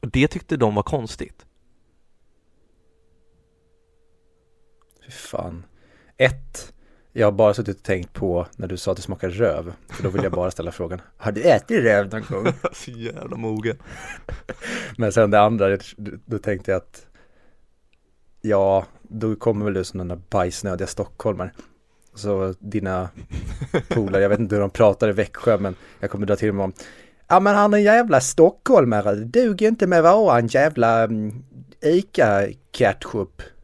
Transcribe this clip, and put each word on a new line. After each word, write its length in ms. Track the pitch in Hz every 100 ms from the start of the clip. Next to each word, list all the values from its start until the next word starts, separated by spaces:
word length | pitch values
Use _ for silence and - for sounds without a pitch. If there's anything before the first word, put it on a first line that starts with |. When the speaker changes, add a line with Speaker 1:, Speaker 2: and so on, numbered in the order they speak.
Speaker 1:
Och 80 | 123
det 180 | 131 147
tyckte 280 | 180 - 151
de 180 | 117
var 80 | 104
konstigt. 640 | - 147 110 - - _ _ _ _ _ _ _ _ _ _ _ _ _ _ _ _ _ _ _ _ _ _ _ _ _ _ _ _ _ _ _ _ _ _ _ _ _
Speaker 2:
Fy 60 | -
fan. 540 | - - - 92 85 87 _ _ _ _ _
Ett, 560 | 127 131 - - - - _ _ _
jag 140 | - 107
har 60 |
bara 220 | 98 110
suttit 220 | 101 107 95
och 60 |
tänkt 300 | - 95 87
på 340 | - 98 87 87 -
när 120 | 90
du 80 | 90
sa 140 | -
att 60 | 92
det 60 |
smakar 280 | - 95 92
röv. 440 | 90 113 76 85 85 -
För 140 | -
då 60 | 92
vill 140 | 95
jag 100 | 95
bara 180 | 87 90
ställa 220 | - 82
frågan, 280 | - 82 90 - _
"Har 160 | 113
du 100 | 104
ätit 400 | 160 123 - 226
röv 300 | 117 104 98
någon 100 | 110 107
gång?" 220 | 98 110 131
Speaker 1:
<laughs> 100 | 175
Så 180 | - -
jävla 460 | 120 113 - 101 101
mogen. 400 | 113 110 110 107 - - - - - -
Speaker 2:
<laughs> 600 | - - - - - -
Men 160 | 110
sen 180 | 98 107
det 100 | 104
andra, 380 | 104 113 98 98 - - 101 -
då 140 | - 113
tänkte 320 | - 98 -
jag 60 | 95
att, 300 | - - - _ _ _ _ _ _ _ _ _ _ _ _ _
ja, 460 | 110 101 98 98 92 -
då 340 | - 110 110 104
kommer 280 | - 104
väl 100 | 104
du 100 | 95
som 140 | 90 92
den 100 | 90
där 120 | 90 -
bajsnödiga 560 | 101 90 - 101 92 95
stockholmare. 680 | - 101 - 113 92 90 - - _ _ _ _
Så 400 | 104 104 98 95 92
dina 500 | 104 104 95 92 92 - - - - - 135 170 -
polare, 340 | - 98 95
jag 60 | 98
vet 120 | 104
inte 140 | 113
hur 60 | 104
de 100 | 101
pratar 380 | - 110 95 110
i 40 |
Växjö, 460 | 98 107 - - 104
men 160 | 98 92 - -
jag 100 | 101
kommer 160 | 98 101
dra 100 | 104
till 160 | 107
med 120 | 98
om, 80 | 95 - - - - _ _
"Ja, 120 | 180
men 140 | 196
han 200 | 208 208
är 40 | 208
en 60 |
jävla 360 | 208 226 233 139
stockholmare, 960 | - - 165 - - 240 127 107 101
det 100 | 101
duger 440 | 113 220 247 190 214
inte 180 | 226 190
med 120 | 175
att 60 |
vara 340 | 160 202 208 120
en 80 | 117
jävla, 580 | 131 147 147 117 113
mm, 400 | 113 110 107 113 131 - - _
Ica-ketchup." 1600 | 147 175 196 - 120 101 101 - _ - 110 - - 113 95 _ - -